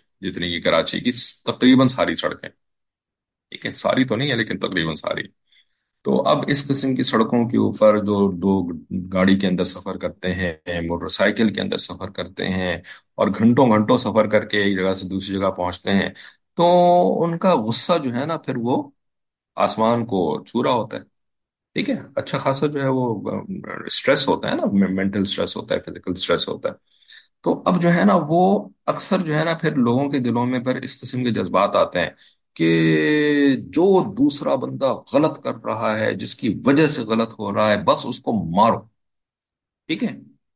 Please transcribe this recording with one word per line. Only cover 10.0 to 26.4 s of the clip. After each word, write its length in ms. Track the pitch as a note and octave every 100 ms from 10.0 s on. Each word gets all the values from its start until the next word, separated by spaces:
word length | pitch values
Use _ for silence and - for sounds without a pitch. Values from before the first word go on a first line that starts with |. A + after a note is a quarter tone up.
| F2 - F#2
हैं, 500 | F#2 F2 D#2+ - F2 E2
मोटरसाइकिल 600 | E2+ - - G2+ G#2 A2
के 60 | G2
अंदर 180 | F#2+ -
सफर 320 | - F2 F#2
करते 340 | - F2 - F#2
हैं 340 | F#2 F2+ E2+ - - _ -
और 120 | G2+
घंटों 400 | G2 A2+ A#2+ B2+
घंटों 260 | G#2+ G#2+ B2+
सफर 280 | A2+ G#2 G#2
करके 280 | G#2 G2+ G#2 G2+
एक 80 | F#2+
जगह 180 | F#2
से 140 | F#2 F#2
दूसरी 260 | F#2+ G2 G2
जगह 140 | G2
पहुंचते 380 | F#2 F2+ F2+ G#2+
हैं, 220 | G2+ F2 - - _ _ -
तो 60 | F3 F3+ F3 F3 E3+ -
उनका 300 | E3+ E3+ F#3+ D#3+
गुस्सा 400 | G#2+ - - E3+
जो 120 | C3+
है 160 | A#2+ D3
ना, 100 | D#3
फिर 200 | - B2
वो 360 | A#2 D#3 D4 _ _ _ _ _ _ -
आसमान 480 | G2+ - A2 A#2
को 160 | A2+ F#2+ E2 D2 -
छू 140 | A#2+
रहा 120 | C#3
होता 220 | B2 G#2 -
है, 60 | - _ _ _ _ _ _ -
ठीक 120 | G#3+
है? 80 | B3+ - -
अच्छा 200 | - C#3
खासा 280 | C#3 C3+ D3+
जो 140 | D3
है 80 | C3+
वो, 240 | C3 B2 G2+ -
अ, 580 | G2+ - - - - -
स्ट्रेस 340 | - - - -
होता 200 | E2 -
है 60 | D#4
ना, 100 | C4+
मे-, 240 | G2 F#2
मेंटल 340 | F#2+ G2 G#2
स्ट्रेस 300 | F#2+ - F2 -
होता 180 | -
है, 60 | -
फिजिकल 340 | - - -
स्ट्रेस 320 | F2+ - E2